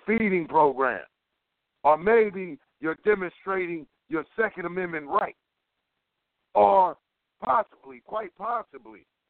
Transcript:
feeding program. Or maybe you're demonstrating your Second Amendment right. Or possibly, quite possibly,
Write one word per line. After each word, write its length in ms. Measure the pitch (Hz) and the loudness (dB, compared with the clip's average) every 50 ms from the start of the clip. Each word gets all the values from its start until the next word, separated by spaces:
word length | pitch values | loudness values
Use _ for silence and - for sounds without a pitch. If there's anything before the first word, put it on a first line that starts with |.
| - | -2
feeding 400 | - 220 226 226 202 185 175 160 | -2 0 0 2 2 0 0 -2
program. 580 | 123 135 160 151 143 127 127 135 127 110 87 64 - _ _ _ _ _ _ _ _ _ _ _ _ _ _ - | 0 2 4 4 4 4 2 -2 -2 -2 -4 -10 -14 _ _ _ _ _ _ _ _ _ _ _ _ _ _ 2
Or 140 | 143 151 | 2 2
maybe 600 | 156 170 208 233 233 220 208 175 190 185 175 143 - _ _ _ _ | 4 4 2 4 4 2 2 -2 -8 -10 -10 -12 -16 _ _ _ _
you're 180 | 139 160 160 - _ | -6 -6 -6 -2 _
demonstrating 800 | 208 214 196 185 170 - _ _ 196 190 190 185 170 170 160 139 - _ _ _ | 0 0 0 -2 -8 -10 _ _ -6 -4 -4 -4 -4 -6 -10 -10 -16 _ _ _
your 180 | _ 156 160 147 - _ - | _ -6 -6 -6 -6 _ -2
Second 260 | 220 202 - 175 170 | -2 -2 -2 -8 -10
Amendment 420 | 170 175 185 185 175 165 156 147 | -6 -6 -6 -6 -6 -8 -10 -8
right. 280 | 139 170 202 196 135 - _ _ _ _ _ _ _ _ _ _ _ _ _ _ _ _ _ _ _ _ _ _ _ - | -2 -2 -2 -2 -2 -6 _ _ _ _ _ _ _ _ _ _ _ _ _ _ _ _ _ _ _ _ _ _ _ 4
Or 440 | 202 208 202 196 196 185 170 143 - _ _ _ _ _ _ _ _ 202 | 4 6 6 6 6 4 4 0 -8 _ _ _ _ _ _ _ _ -4
possibly, 580 | 254 247 233 202 - _ _ _ 135 131 120 _ | -2 0 0 -2 -4 _ _ _ -20 -20 -20 _
quite 280 | - 190 214 226 175 - | -12 -10 -10 -10 -12 -14
possibly, 680 | - 196 220 233 - - - - 127 110 110 107 92 _ _ _ _ _ | -12 -8 -8 -8 -8 -10 -12 -20 -20 -20 -20 -20 -20 _ _ _ _ _